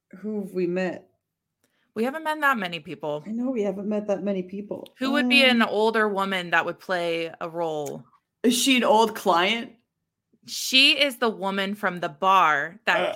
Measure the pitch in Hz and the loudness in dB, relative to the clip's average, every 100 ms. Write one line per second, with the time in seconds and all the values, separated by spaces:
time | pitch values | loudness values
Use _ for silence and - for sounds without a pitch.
0 | _ 190 214 214 180 185 175 180 185 - | _ -14 -8 -8 -6 -4 -2 -2 -4 -6
1 | - _ _ _ _ _ _ _ _ - | -14 _ _ _ _ _ _ _ _ -6
2 | 240 311 311 311 285 247 180 170 151 143 | -4 -4 -4 0 0 0 -2 -8 -10 -8
3 | 156 147 151 226 254 247 202 190 208 208 | -6 -6 -6 -6 -4 -2 -2 -4 -4 -4
4 | 208 196 202 190 180 196 208 - - - | -2 -4 -2 -4 -6 -10 -10 -12 -14 -6
5 | 262 285 247 277 269 233 214 208 220 220 | -2 0 4 4 6 4 2 2 2 2
6 | 214 196 196 190 175 170 165 170 - 185 | 0 0 -2 -4 0 0 0 -6 -4 -4
7 | 170 165 165 - 175 165 165 151 143 147 | -2 -4 -6 -8 -10 -6 -4 -4 -6 -10
8 | - _ _ _ 233 240 277 254 - 214 | -14 _ _ _ 0 2 2 4 4 4
9 | 226 - 202 170 185 226 - - _ _ | 4 0 0 2 2 0 -6 -16 _ _
10 | _ _ _ _ - - - 254 277 302 | _ _ _ _ -14 -8 0 4 6 4
11 | 285 233 240 180 190 196 196 208 196 180 | 0 0 -2 0 -4 -2 -4 -4 -4 -4
12 | 170 151 190 190 165 147 156 185 - 185 | -6 -2 4 6 6 2 -2 -4 0 0
13 | 175 | 0